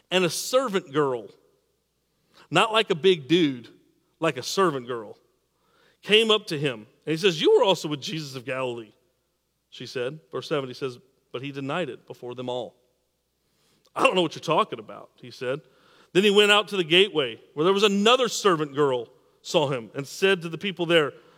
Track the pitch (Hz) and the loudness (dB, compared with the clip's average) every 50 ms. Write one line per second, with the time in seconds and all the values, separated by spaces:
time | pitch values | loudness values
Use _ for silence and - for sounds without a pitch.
0 | _ - 175 185 185 160 - - - - 247 262 277 233 196 185 - 147 135 151 | _ -2 0 2 2 2 0 -4 -4 0 0 0 0 0 -2 -4 -4 -2 -2 0
1 | 147 135 127 117 101 95 - _ _ _ _ _ _ _ _ _ _ _ _ _ | 0 0 0 -4 -6 -10 -20 _ _ _ _ _ _ _ _ _ _ _ _ _
2 | _ _ _ _ _ _ _ - - - 147 175 220 220 214 220 214 - 190 151 | _ _ _ _ _ _ _ -20 -8 -2 2 2 2 2 2 2 2 0 0 2
3 | 156 190 185 160 135 123 165 185 165 143 131 120 113 - - _ _ _ _ _ | 4 2 2 2 2 2 4 4 4 4 0 -2 -10 -18 -20 _ _ _ _ _
4 | _ _ _ - 156 165 131 127 117 - - 196 190 170 143 131 120 123 127 117 | _ _ _ -4 -2 -2 -2 -4 -6 -4 0 0 2 2 0 -2 -6 -8 -10 -10
5 | 107 101 - _ _ _ _ _ _ _ _ _ _ _ _ _ _ _ _ _ | -10 -12 -18 _ _ _ _ _ _ _ _ _ _ _ _ _ _ _ _ _
6 | - - 208 220 226 220 214 214 208 - 170 139 151 139 120 107 107 - _ _ | 0 4 4 4 6 4 2 0 -2 -4 -6 -4 -2 -4 -4 -6 -12 -18 _ _
7 | _ 147 160 160 196 190 165 151 240 415 440 415 247 196 175 - - 156 147 135 | _ -4 -2 0 0 0 0 2 4 4 4 6 6 4 2 2 0 -4 -6 -6
8 | 120 - - 160 151 135 131 131 117 135 131 131 131 123 120 117 113 104 _ _ | -6 -8 -8 -8 -8 -10 -12 -12 -10 -8 -6 -4 -4 -4 -4 -6 -10 -14 _ _
9 | _ _ _ _ _ _ _ _ _ _ _ _ _ _ - - 127 - - 131 | _ _ _ _ _ _ _ _ _ _ _ _ _ _ -18 -16 -14 -10 -6 -6
10 | 120 131 156 156 _ _ - 131 - - 160 143 135 127 127 - 143 131 120 123 | -4 -6 -6 -10 _ _ -10 -10 -6 -4 -4 -4 -4 -6 -8 -8 -8 -10 -10 -12
11 | _ _ _ _ _ _ - 123 135 143 135 139 135 135 151 180 175 131 - - | _ _ _ _ _ _ -12 -10 -10 -10 -10 -8 -6 -6 -4 -4 -4 -6 -8 -12
12 | _ - 127 - 123 123 123 123 127 123 123 127 113 90 - _ _ _ _ _ | _ -18 -18 -16 -14 -14 -12 -10 -8 -8 -6 -8 -8 -10 -14 _ _ _ _ _
13 | _ _ _ _ _ _ _ _ _ _ _ _ _ _ _ _ _ _ - - | _ _ _ _ _ _ _ _ _ _ _ _ _ _ _ _ _ _ -2 0
14 | - 262 196 185 170 151 - 135 - 165 156 185 220 - 135 117 107 107 101 107 | 2 2 2 2 0 -2 -4 -6 -4 -2 0 0 0 -2 -6 -14 -14 -14 -18 -20
15 | 107 - _ _ - 120 - - 127 123 135 156 - _ _ _ _ _ _ _ | -20 -20 _ _ -20 -20 -14 -10 -6 -6 -6 -6 -8 _ _ _ _ _ _ _
16 | _ _ - 175 208 208 196 208 208 202 208 208 214 - 202 190 175 147 170 180 | _ _ 2 2 4 6 6 6 6 6 6 4 2 0 -2 -4 -2 2 4 4
17 | 202 208 151 156 135 117 113 - - _ - 143 156 185 196 202 214 208 196 202 | 4 4 2 -2 -2 -2 -4 -10 -18 _ -4 0 0 2 2 2 2 2 2 2
18 | 202 226 254 254 247 220 - - - 202 170 151 156 147 135 143 147 139 127 123 | 4 4 4 4 2 0 -2 0 2 2 2 2 0 -2 -2 0 0 2 0 -2
19 | 113 - - _ _ _ _ _ - - - 170 147 131 147 120 113 101 - 139 | -4 -8 -16 _ _ _ _ _ -6 -2 0 0 0 0 -2 -4 -8 -8 -10 -12
20 | 139 - - - 190 190 196 175 160 170 165 156 190 202 175 - 175 160 170 165 | -12 -10 -6 -2 0 2 2 0 -2 -8 -10 -8 -8 -8 -6 -4 0 2 4 4
21 | 147 131 - - - _ _ | 2 2 -2 -10 -18 _ _